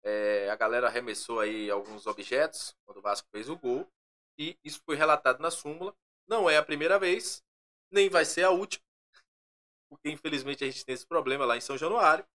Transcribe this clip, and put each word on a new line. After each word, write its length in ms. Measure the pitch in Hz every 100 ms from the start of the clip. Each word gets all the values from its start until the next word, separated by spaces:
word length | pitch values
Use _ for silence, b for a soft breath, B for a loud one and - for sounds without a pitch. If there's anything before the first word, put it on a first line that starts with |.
É, 460 | 104 104 104 104 98
a 60 | 110
galera 300 | 113 120 120
arremessou 540 | 117 120 107 - 113
aí 300 | 107 110 104
alguns 360 | 101 104 104 110
objetos 680 | 104 98 127 156 - - _
quando 140 | - 101
o 40 |
Vasco 260 | 101 101 _
fez 180 | 104 117
o 60 | 170
gol. 340 | 123 127 190 _ _ _ _ -
E 200 | 156 -
isso 160 | 151 -
foi 120 | - 147
relatado 460 | 156 151 135 123
na 80 | 165
súmula. 440 | 165 147 160 190 _ _ _ _
Não 220 | 220 175
é 80 | 151
a 80 |
primeira 340 | 151 147 160 196
vez, 460 | 185 147 - - _ _ _ _ _
nem 180 | 196 196
vai 160 | 180
ser 200 | 156 -
a 60 | 190
última, 340 | 185 208 - _ _ _ b _ _ _ _ _ _ _
porque 200 | - 147
infelizmente 540 | 147 156 147 135 135
a 20 | 135
gente 180 | -
tem 100 | -
esse 120 | 127 -
problema 380 | 170 131 139
lá 120 | 131 120
em 40 |
São 160 | - 135
Januário. 500 | 160 226 170 165 -